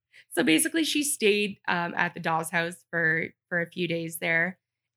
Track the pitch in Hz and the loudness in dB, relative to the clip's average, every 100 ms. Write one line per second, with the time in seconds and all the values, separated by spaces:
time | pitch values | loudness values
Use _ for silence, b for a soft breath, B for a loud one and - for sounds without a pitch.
0 | _ B B - 269 311 320 330 294 302 | _ B B 0 4 4 4 0 0 0
1 | 285 - 214 208 208 202 - 180 170 - | -2 2 2 2 0 -4 -4 -2 -2 0
2 | 175 170 170 160 170 175 170 175 _ 170 | -2 -2 -2 -2 -2 -2 -2 -6 _ 0
3 | 160 160 - - - 175 170 180 170 170 | 2 0 -2 -10 -6 -4 -4 -4 -2 -2
4 | 165 165 175 165 175 - _ _ _ | -4 -6 -2 0 0 -4 _ _ _